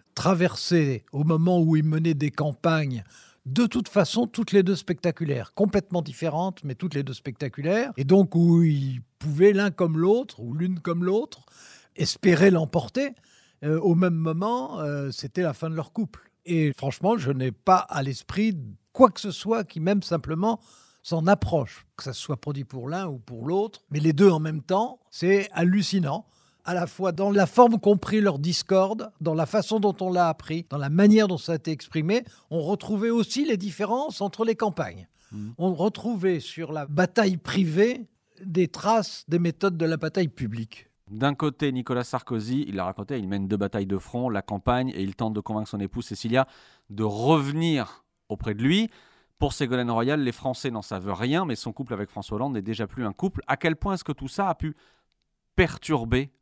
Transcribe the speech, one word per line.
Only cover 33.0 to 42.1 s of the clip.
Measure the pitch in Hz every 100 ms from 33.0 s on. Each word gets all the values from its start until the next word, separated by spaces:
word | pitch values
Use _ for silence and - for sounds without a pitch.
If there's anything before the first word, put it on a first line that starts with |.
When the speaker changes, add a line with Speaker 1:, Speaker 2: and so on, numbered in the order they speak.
| 233
Speaker 1:
aussi | 233 - 262
les | 294 208
différences | 196 160 202 240 302 -
entre | 202 -
les | 226 220
campagnes. | 214 170 110 101 90 _ _
Speaker 2:
Mhm. | 104 104 123
Speaker 1:
On | 185
retrouvait | 160 208 - 226 214 190 165
sur | - 160 147
la | 156 139
bataille | 147 185 - 202 175
privée | - 196 170 160 226 247 214 _ _ -
des | 190 175 175
traces | - 190 226 - - -
des | 170
méthodes | 170 - 196 165
de | 160
la | 160
bataille | 156 190 160
publique. | - 117 113 110 - - _ -
Speaker 2:
D'un | 107 139
côté, | 139 151 131 147
Nicolas | 127 120 123
Sarkozy, | 120